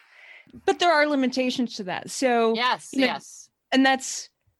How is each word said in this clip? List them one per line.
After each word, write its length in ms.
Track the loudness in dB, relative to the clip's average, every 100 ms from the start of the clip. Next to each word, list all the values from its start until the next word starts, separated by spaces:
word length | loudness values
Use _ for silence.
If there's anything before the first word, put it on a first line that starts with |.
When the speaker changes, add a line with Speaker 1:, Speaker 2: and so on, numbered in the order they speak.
| _ -20 -20 -20 _ -6
Speaker 1:
But 140 | -2 2
there 140 | 2
are 140 | 4 2
limitations 680 | 2 0 0 -2 -2 -4 -6
to 80 |
that. 240 | -8 -8 -8
So, 440 | -2 0 2 2
Speaker 2:
Yes, 360 | 2 0 -2 -4
Speaker 1:
you 80 | -2
know, 60 | -2
Speaker 2:
yes. 420 | -2 -12 -20 -20 _ -2
Speaker 1:
and 120 | 2
that's 460 | 4 2 -2 -10 -12 _ _